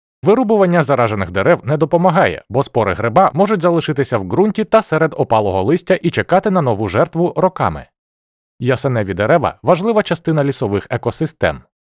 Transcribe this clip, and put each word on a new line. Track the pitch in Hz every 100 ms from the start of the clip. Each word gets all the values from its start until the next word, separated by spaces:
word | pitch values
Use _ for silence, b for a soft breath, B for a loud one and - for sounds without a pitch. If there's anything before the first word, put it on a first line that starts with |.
| _ _
Вирубування | 165 233 226 214 190 175
заражених | 139 135 117 104 90
дерев | 90 101 175
не | - 147
допомагає, | 151 170 180 170 127 80 -
бо | 117
спори | 143 - 101
гриба | 90 113 120 190
можуть | 135 202 214
залишитися | 175 170 - 147 131 113
в | 95
ґрунті | 120 214 202
та | 214 220
серед | - 156 160 -
опалого | 139 110 104 95
листя | 95 180 - 190
і | 170
чекати | - 101 180 208
на | 185
нову | 135 101 107
жертву | 107 165 165 175 -
роками. | 180 - 117 76 - _ _ _ _ _ _ _
Ясеневі | 123 127 139 120 98
дерева — | 92 107 165 101 -
важлива | 123 170 208 214
частина | 202 170 - 156
лісових | 143 135 110 101 -
екосистем. | 120 - - 160 - 90 69 - _ _